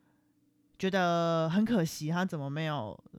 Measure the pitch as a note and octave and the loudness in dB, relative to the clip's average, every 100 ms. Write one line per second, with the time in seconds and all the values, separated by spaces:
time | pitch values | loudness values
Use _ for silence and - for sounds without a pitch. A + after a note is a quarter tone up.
0 | _ _ _ _ _ _ _ - F#3+ F#3+ | _ _ _ _ _ _ _ -4 0 2
1 | F3 E3+ E3 E3 D#3+ F3+ A3 B3 E3 - | 2 2 2 2 2 2 2 2 0 -2
2 | D3+ E3+ F#3 D#3+ C#3 C#3+ D#3+ D3 G#2+ - | -4 -2 -2 -4 -6 -4 -4 -4 -6 -10
3 | - | -16